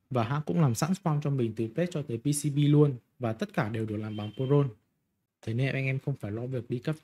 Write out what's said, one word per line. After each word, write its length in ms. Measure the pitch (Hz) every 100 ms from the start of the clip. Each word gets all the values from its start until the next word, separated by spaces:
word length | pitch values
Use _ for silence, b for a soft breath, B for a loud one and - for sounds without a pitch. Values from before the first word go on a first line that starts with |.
| -
Và 140 | 127
hãng 180 | 110 143 -
cũng 160 | 175
làm 140 | 143 110
sẵn 160 | 165 185
form 180 | 165 147
cho 80 | 147
mình 240 | 135 117 113
từ 120 | 113
plate 240 | 160 175
cho 100 | 160
tới 160 | 135 117
P 40 |
C 340 | 147 147 147 139
B 20 |
luôn. 360 | 147 147 147 123 - -
Và 140 | 120
tất 200 | 110 202
cả 160 | - 107
đều 160 | 113 110
được 120 | 104
làm 200 | 107 104
bằng 140 | 107 -
Poron. 320 | 131 143 135 - _ _ _ _ _ _
Thế 120 | -
nên 200 | 113 135
anh 120 | 135 135
em 140 | 131
không 160 | - 135
phải 160 | 104
lo 140 | 107 127
việc 240 | 131 117
đi 100 | 123
cắt 160 | - 156